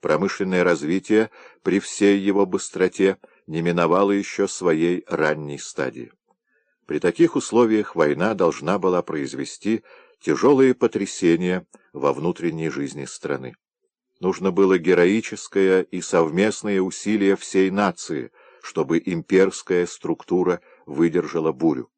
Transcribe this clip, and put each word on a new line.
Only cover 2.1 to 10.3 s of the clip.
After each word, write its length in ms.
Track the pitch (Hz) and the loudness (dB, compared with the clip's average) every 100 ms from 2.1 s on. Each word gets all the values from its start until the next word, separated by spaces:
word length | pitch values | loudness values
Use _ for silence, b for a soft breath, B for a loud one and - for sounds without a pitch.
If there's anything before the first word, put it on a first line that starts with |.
| 101 | 4
его 280 | 98 98 98 | 2 0 0
быстроте 720 | 95 - - 92 - 95 92 b b b | -2 -6 -2 -2 2 0 0 b b b
не 160 | 80 | -4
миновало 500 | 85 87 85 87 98 | -2 0 2 2 2
еще 360 | 101 95 - 98 | 0 -2 -4 -4
своей 580 | - 87 80 82 90 - | -2 0 2 2 -2 -4
ранней 520 | 82 76 76 73 71 | -2 0 -2 -6 -12
стадии. 520 | - - 67 62 57 _ _ _ _ _ _ _ _ | -12 -8 -8 -8 -18 _ _ _ _ _ _ _ _
При 120 | 76 | -2
таких 360 | 90 - 165 147 | -2 2 2 2
условиях 600 | - 110 120 110 104 82 | -2 2 4 2 -2 0
война 380 | 76 71 95 | 0 2 -2
должна 460 | 107 87 76 73 98 | 0 0 0 -4 -2
была 220 | 95 90 | 0 -2
произвести 840 | - 80 69 69 69 - 101 110 b b b b | -2 -6 -8 -8 -12 -8 -4 -4 b b b b
тяжелые 540 | - | -4